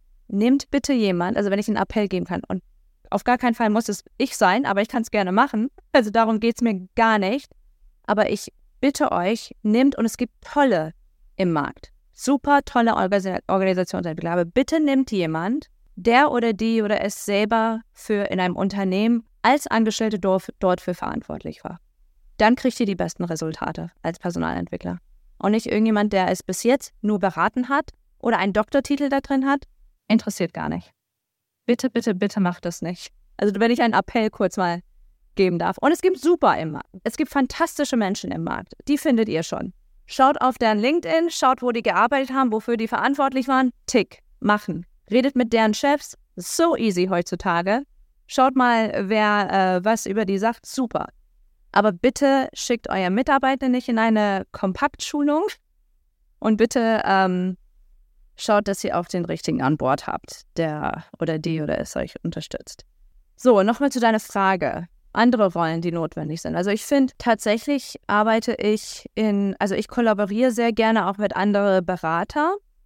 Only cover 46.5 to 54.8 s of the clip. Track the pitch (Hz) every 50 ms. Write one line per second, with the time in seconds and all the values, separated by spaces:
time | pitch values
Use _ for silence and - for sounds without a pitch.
46.5 | - - 330 339 302 - 226 220 185 180 175 185 190 175 175 - - - - 185
47.5 | 170 170 175 190 208 254 285 - _ _ _ _ _ _ _ _ - - 254 262
48.5 | 262 262 254 240 240 226 220 208 - - 196 185 220 214 214 208 208 208 202 185
49.5 | - 196 190 185 185 180 180 214 226 220 - - 196 214 220 185 196 190 202 226
50.5 | 233 - _ - - - 254 226 - - - - - _ _ _ _ _ _ _
51.5 | _ _ _ _ - 196 202 214 180 175 - 262 262 - 285 269 269 269 262 -
52.5 | - - - - 240 233 - - - 190 185 180 190 220 262 - 285 269 269 262
53.5 | 269 262 - 262 247 254 - - 240 220 220 226 220 214 208 208 196 190 - -
54.5 | - - - 190 180 -